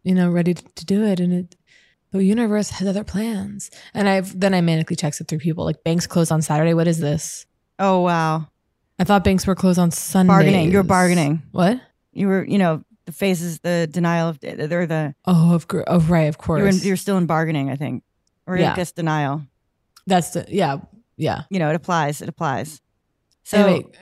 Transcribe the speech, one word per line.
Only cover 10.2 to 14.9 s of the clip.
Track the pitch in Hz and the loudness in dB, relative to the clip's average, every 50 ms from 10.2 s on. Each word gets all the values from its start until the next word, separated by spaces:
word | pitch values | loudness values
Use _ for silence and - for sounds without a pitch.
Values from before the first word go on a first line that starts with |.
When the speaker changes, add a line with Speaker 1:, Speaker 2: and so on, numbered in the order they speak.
| 185 185 | 4 6
Speaker 2:
Bargaining. | 175 170 160 151 - 185 160 165 185 | 6 6 6 6 4 4 4 4 4
You | 202 | 2
were | 190 | 2
bargaining. | - 196 180 180 175 180 175 156 143 151 160 - - - | 4 4 4 4 4 4 2 2 0 -2 -4 -6 -6 -2
Speaker 1:
What? | 185 175 185 240 254 - _ _ _ _ _ - | 0 2 2 2 0 -6 _ _ _ _ _ -6
Speaker 2:
You | - 196 196 | -4 -2 0
were, | 190 190 - | 0 0 0
you | - - | 0 0
know, | 202 190 170 156 151 - _ _ _ _ | 2 2 2 0 -2 -6 _ _ _ _
the | - 160 | -14 -8
phases, | - 196 196 185 160 170 175 160 147 | -4 0 0 0 0 -2 -6 -8 -6
the | - 175 175 170 170 160 151 | -4 -2 -2 0 -2 -2 -2
denial | 175 170 170 170 170 165 165 | 0 0 0 2 0 0 -2
of, | 160 139 - | -4 -6 -10
or | - - - 143 151 170 175 180 | -12 -10 -8 -6 -4 -2 -2 -2
the | 160 | -2